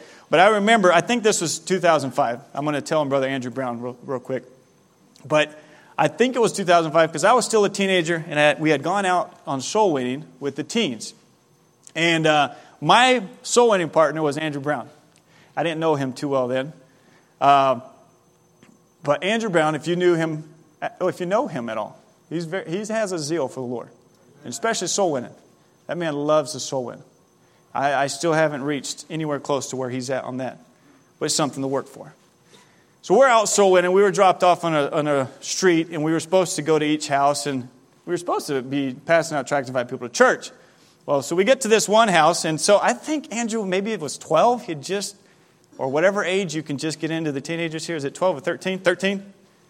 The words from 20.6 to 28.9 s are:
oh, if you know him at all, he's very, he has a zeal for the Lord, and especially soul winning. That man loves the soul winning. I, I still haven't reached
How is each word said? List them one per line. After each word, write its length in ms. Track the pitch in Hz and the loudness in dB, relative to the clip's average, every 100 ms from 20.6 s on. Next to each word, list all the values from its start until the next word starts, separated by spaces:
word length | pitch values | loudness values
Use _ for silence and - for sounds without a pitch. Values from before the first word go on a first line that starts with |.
| _ _ - - | _ _ -10 -4
oh, 60 | 180 | -4
if 120 | - | -4
you 60 | 180 | -2
know 220 | 208 269 | -2 -2
him 220 | 135 117 | -6 -6
at 80 | 110 | -6
all, 220 | 104 - _ _ _ | -8 -12 _ _ _
he's 160 | 156 165 | -10 -6
very, 240 | 185 - | -8 -6
he 80 | 180 | -8
has 340 | 208 220 208 | -6 -4 -4
a 80 | 180 | -4
zeal 280 | 147 165 127 | -4 -4 -4
for 140 | 131 | -6
the 60 | 123 | -8
Lord, 220 | 120 - - _ _ _ _ | -8 -12 -18 _ _ _ _
and 80 | - | -16
especially 360 | 123 226 220 175 | -6 -4 -4 -4
soul 240 | - 190 | -2 0
winning. 220 | 139 107 - _ _ _ _ - | -2 -6 -14 _ _ _ _ -10
That 120 | 156 | -6
man 180 | 165 143 | -4 -4
loves 380 | 147 156 139 | 0 2 0
the 60 | 127 | -6
soul 260 | - 139 120 | -8 -6 -6
winning. 180 | - - _ _ _ _ _ _ | -12 -20 _ _ _ _ _ _
I, 200 | - 139 | -2 0
I 140 | 139 139 | 0 -2
still 260 | - 170 | -2 0
haven't 300 | 156 156 147 | 2 2 0
reached 420 | 143 143 - | -6 -6 -8